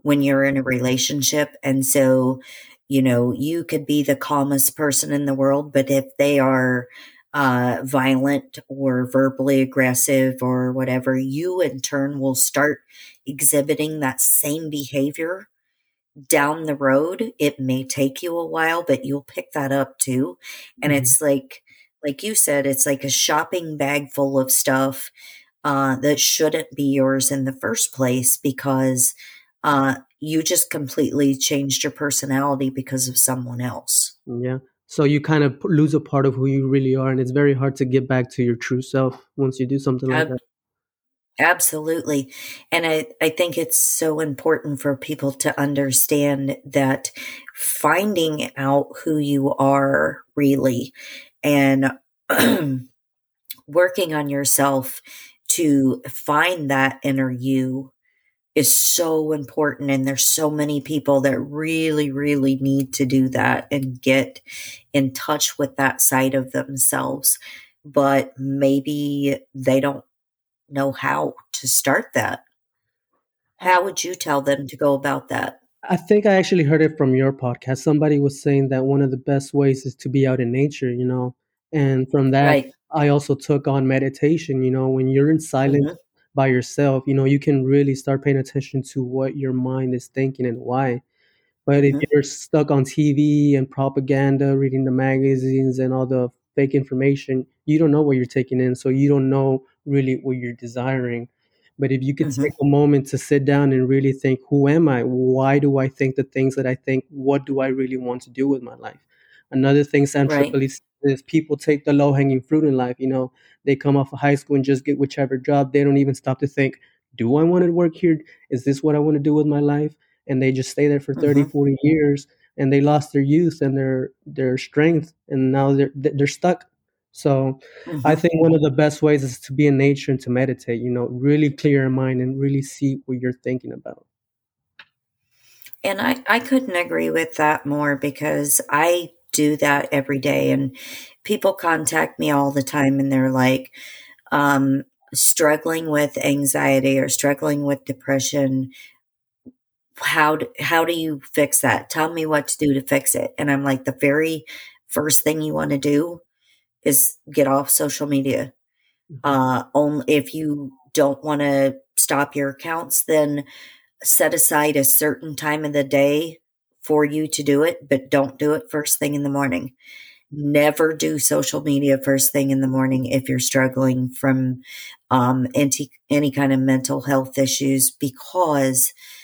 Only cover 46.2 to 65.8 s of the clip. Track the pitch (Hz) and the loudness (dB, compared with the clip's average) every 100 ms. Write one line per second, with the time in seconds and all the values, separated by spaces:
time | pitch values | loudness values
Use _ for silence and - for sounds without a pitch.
46.2 | 143 139 135 135 139 143 135 139 - - | 2 0 -4 -6 -4 0 0 0 -6 -14
47.2 | - - - - - - 151 170 208 180 | -16 -16 -18 -8 -6 0 0 2 0 0
48.2 | 160 151 - - 135 139 - - 160 151 | -2 -2 -6 -4 0 0 0 -6 -4 -2
49.2 | 143 143 139 - 139 139 139 147 156 156 | 0 0 0 2 2 2 2 2 0 -4
50.2 | - - 139 139 131 120 - - - - | -10 0 2 2 0 -2 -6 -12 -20 -20
51.2 | - _ 147 143 135 135 135 - _ _ | -20 _ 0 2 4 2 0 -4 _ _
52.2 | - - 240 190 143 131 127 _ _ _ | -2 2 4 2 -2 -6 -8 _ _ _
53.2 | _ _ - - - 156 180 180 175 151 | _ _ -20 -20 -4 0 2 0 -2 -2
54.2 | 143 139 139 - 139 135 131 - - - | -2 -2 0 2 2 0 -2 -10 -16 -20
55.2 | - _ - - 160 139 131 - 135 - | -20 _ -6 0 2 4 2 0 -6 -10
56.2 | - 147 175 175 139 135 135 131 143 135 | -2 2 2 0 -2 0 0 -2 -2 -2
57.2 | 131 123 131 131 131 131 135 _ _ _ | -2 -4 -2 0 -2 -4 -10 _ _ _
58.2 | _ _ _ - 170 - - - 165 160 | _ _ _ 0 2 2 2 0 0 0
59.2 | 156 151 131 - 147 143 139 135 135 131 | -2 -4 -4 -2 -2 -2 -2 0 0 0
60.2 | - - 151 151 147 147 - 151 143 139 | 0 2 0 0 -2 -4 -4 -4 2 2
61.2 | 135 131 143 147 160 160 160 151 147 135 | 2 0 -4 -6 -4 -2 0 0 -2 -2
62.2 | 147 143 135 135 135 135 131 - 131 135 | 0 2 0 0 0 0 -2 -2 0 2
63.2 | 131 127 120 - - 143 131 123 131 135 | 2 0 0 0 -2 -6 -6 -4 0 2
64.2 | 131 - - - - - _ 143 135 135 | 0 -8 -18 -16 -16 -18 _ -2 -2 -4
65.2 | - 147 - - - - | -4 -2 -4 -2 -4 0